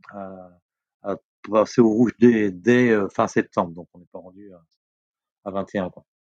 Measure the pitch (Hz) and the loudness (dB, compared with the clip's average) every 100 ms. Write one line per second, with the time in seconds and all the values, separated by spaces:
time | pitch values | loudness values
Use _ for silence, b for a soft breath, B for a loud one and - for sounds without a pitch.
0 | - 101 98 92 90 90 _ _ _ _ | -20 -16 -16 -18 -20 _ _ _ _ _
1 | 101 92 _ _ - 107 101 - 113 107 | -10 -10 _ _ -2 0 2 4 4 4
2 | 113 - 120 113 104 90 107 123 123 107 | 0 4 4 4 0 -2 0 2 2 2
3 | 95 - 113 117 - - 87 82 82 90 | 0 -2 -2 -2 -4 -4 -6 -8 -20 -20
4 | 85 92 90 92 101 90 82 _ _ _ | _ -20 -20 -20 -20 -20 _ _ _ _
5 | _ _ _ _ 101 98 92 101 90 - | _ _ _ _ -12 -10 -8 -6 -8 -10
6 | _ _ _ | _ _ _